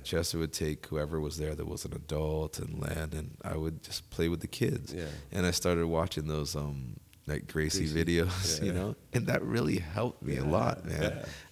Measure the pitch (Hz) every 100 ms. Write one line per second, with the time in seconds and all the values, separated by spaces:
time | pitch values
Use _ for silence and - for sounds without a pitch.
0 | - 85 85 82 80 - 78 71 - 78
1 | 76 80 73 76 76 76 73 76 73 71
2 | 73 76 78 78 78 - - 78 73 80
3 | 80 80 80 - 85 80 80 78 - -
4 | - - 82 87 - - 120 - - 87
5 | 78 73 - 95 90 87 92 85 85 80
6 | 80 - 76 76 73 73 73 69 60 50
7 | - - 73 73 - 80 78 95 76 78
8 | 82 85 90 92 92 76 95 87 101 -
9 | - 123 - 123 - 117 - - 80 101
10 | 120 - - 65 71 92 123 - 82 80
11 | 104 - - - -